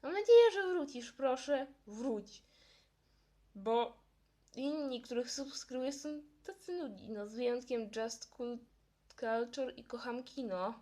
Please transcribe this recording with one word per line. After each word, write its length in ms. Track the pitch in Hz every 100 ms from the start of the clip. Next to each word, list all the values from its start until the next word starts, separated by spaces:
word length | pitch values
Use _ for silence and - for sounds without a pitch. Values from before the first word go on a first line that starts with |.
Mam 100 | 262
nadzieję, 380 | 370 440 466 466
że 100 | 392
wrócisz, 500 | 381 359 285 247 240
proszę, 540 | - 269 254 - 285 277 - -
wróć. 560 | 208 254 220 - - _ _ - - _ _ _ _ _ _ _
Bo 420 | 202 196 233 233 - _ _ _ _ _
inni, 480 | - 269 302 285 247
których 280 | 247 240 247
subskrybuję, 640 | - 277 - - 254 254
są 300 | 277 302 302 294 -
tacy 280 | - 381 -
nudni, 360 | 359 294 196 -
no, 180 | 214 208
z 80 |
wyjątkiem 560 | 220 247 240 247 240 220 220
Just 340 | 226 226 -
Cool 280 | - 240 240 - _ _ _ _ -
Culture 540 | 233 226 240 240 254 -
i 80 |
Kocham 400 | 233 233 247 240
Kino. 560 | 254 - 240 185 190 226